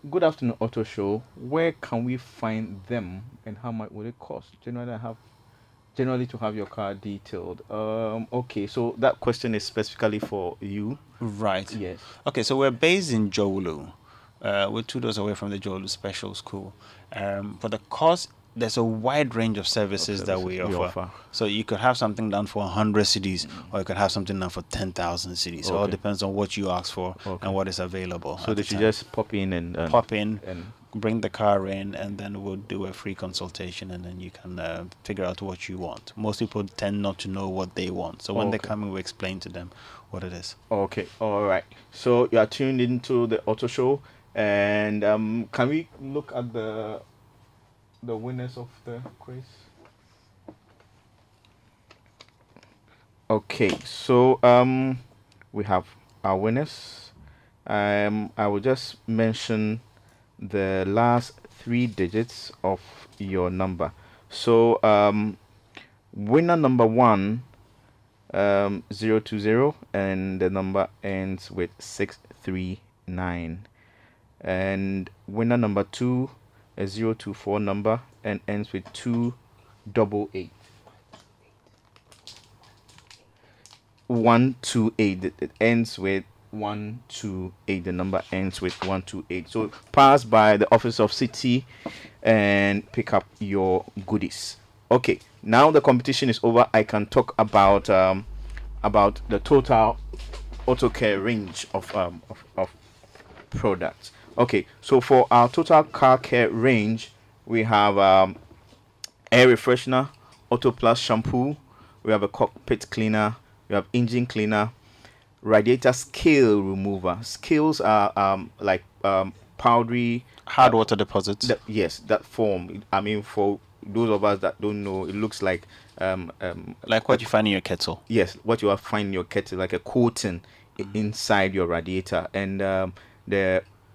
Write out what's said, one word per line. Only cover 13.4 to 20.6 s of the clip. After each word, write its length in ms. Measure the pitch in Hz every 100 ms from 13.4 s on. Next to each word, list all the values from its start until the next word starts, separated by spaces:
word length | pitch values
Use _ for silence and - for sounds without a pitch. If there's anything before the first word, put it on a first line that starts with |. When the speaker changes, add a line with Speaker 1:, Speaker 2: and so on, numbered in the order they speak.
| 101 95 87 76 85 - _ - - _
Speaker 2:
Uh, 260 | 104 101 98
we're 120 | 110
two 180 | 117 127
doors 160 | 117 104
away 160 | 104
from 160 | 101 101
the 80 | 98
Jowolo 300 | 98 95 95
Special 460 | - 98 95 98
School. 380 | 95 - 98 98 - - - -
Um, 420 | 107 101 98 104 104
for 80 | 113
the 100 | 107 -
cost, 400 | - 160 175 - _ _ 113
there's 200 | 113 120
a 60 |
wide 540 | 117 110 120 147 135 113
range 220 | 113 104
of 100 | 95
services 520 | 117 101 98 - 98
Speaker 1:
Of 40 | 92
Speaker 2:
that 140 | 92
we 160 | 92
Speaker 1:
services 200 | 92